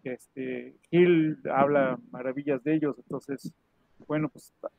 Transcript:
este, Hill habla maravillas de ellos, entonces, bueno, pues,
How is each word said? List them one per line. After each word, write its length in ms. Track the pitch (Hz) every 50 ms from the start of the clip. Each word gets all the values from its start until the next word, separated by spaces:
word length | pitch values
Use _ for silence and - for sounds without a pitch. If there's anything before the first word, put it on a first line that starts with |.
este, 720 | - 135 123 - - _ _ 135 131 127 127 123 123 127 - _ _ _
Hill 480 | - 170 180 180 175 160 156 156 156 - - 143
habla 480 | - 135 139 143 147 143 135 131 127 120 - -
maravillas 500 | - 127 127 131 127 139 143 147 139 127 120
de 100 | 147 156
ellos, 220 | 156 151 143 120 -
entonces, 540 | - - 147 131 - - 139 127 - - - _ _ _ _ _ _ _ _ - - -
bueno, 200 | 151 151 156 -
pues, 220 | - - - - _ _ - - -